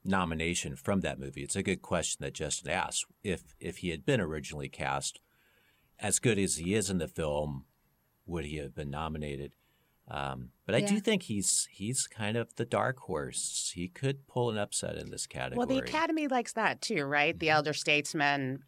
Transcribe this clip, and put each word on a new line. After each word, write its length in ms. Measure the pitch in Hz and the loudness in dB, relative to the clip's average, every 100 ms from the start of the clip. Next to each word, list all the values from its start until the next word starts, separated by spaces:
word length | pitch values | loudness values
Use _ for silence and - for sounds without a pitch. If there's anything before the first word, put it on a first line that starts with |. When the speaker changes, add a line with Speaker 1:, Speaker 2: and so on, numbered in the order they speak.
Speaker 1:
nomination 720 | - 95 87 80 80 87 80 101 | 2 2 2 2 0 0 -4 -6
from 240 | - 101 | 0 2
that 180 | 85 67 | 2 -2
movie. 240 | 67 69 | -8 -8
It's 140 | 69 98 | -4 -2
a 60 | |
good 200 | 95 90 | 0 -2
question 360 | - 90 78 - | 0 0 0 -4
that 80 | 69 | -6
Justin 360 | - 76 - - | -4 -4 -4 -2
asked. 360 | 87 - - - _ | -2 0 -2 -6 _
If, 180 | 104 87 - - | -4 -4 -4 -10
if 200 | - 87 | -8 -4
he 120 | 90 | -4
had 140 | 80 - | -2 2
been 140 | 131 | 2
originally 480 | 85 78 69 78 67 | 2 -2 -6 -6 -8
cast, 500 | - 69 69 - - _ _ _ _ _ _ _ _ | -4 -2 -2 -4 -10 _ _ _ _ _ _ _ _
as 200 | 104 - | 0 2
good 200 | 131 104 | 4 4
as 180 | 95 - | 2 2
he 180 | 85 | 2
is 160 | 107 98 | 2 2
in 80 | 92 | 0
the 100 | 78 | -2
film, 560 | - 80 73 76 69 67 _ _ _ _ _ - | -2 0 2 0 -4 -8 _ _ _ _ _ -6
would 180 | 85 | -4
he 120 | 73 76 | -4 -6
have 160 | 71 | -6
been 160 | 73 71 | -6 -6
nominated? 640 | 71 80 78 76 69 69 _ _ _ _ _ - | -4 -4 -4 -4 -4 -8 _ _ _ _ _ -10
Um, 420 | 71 69 65 62 _ - | -6 -4 -6 -10 _ 0
but 80 | 110 | 2
I 60 | |
do 120 | 202 | 4
Speaker 2:
Yeah. 60 | 208 | 2
Speaker 1:
think 220 | 208 214 | 4 0
he's, 420 | - 104 92 - - | 0 0 2 2 0
he's 340 | - 98 131 - | -4 -4 -2 -4
kind 300 | - 104 117 | -4 -2 0
of 180 | 113 | -2
the 100 | - | -4
dark 340 | 110 107 113 127 | 0 2 2 0
horse. 720 | - 80 67 60 - - - | -4 -4 -4 -4 -4 -4 -4
He 140 | - 90 | -4 -6
could 400 | - 135 139 - | -2 -2 -2 -4
pull 220 | - 120 | -2 0
an 60 | 107 | 0
upset 380 | 104 - 85 78 | -2 -2 -4 -6
in 140 | 73 | -8
this 160 | - - | -8 -8
category. 320 | - 64 240 | -6 -4 -2
Speaker 3:
Well, 80 | 262 | 0
the 120 | 262 | 0
Academy 500 | - 302 320 320 294 | 0 0 0 0 2
likes 240 | 254 233 | 0 0
that 280 | - 202 139 | 0 0 0
too, 220 | - 202 | 0 0
right? 320 | 139 147 147 165 | 2 4 4 4
The 100 | 160 | 4
Speaker 1:
Mm-hmm. 80 | 156 | 6
Speaker 3:
elder 160 | 151 | 4
statesman, 880 | 143 - 147 143 165 143 143 131 135 | 0 4 4 4 2 4 4 2 -2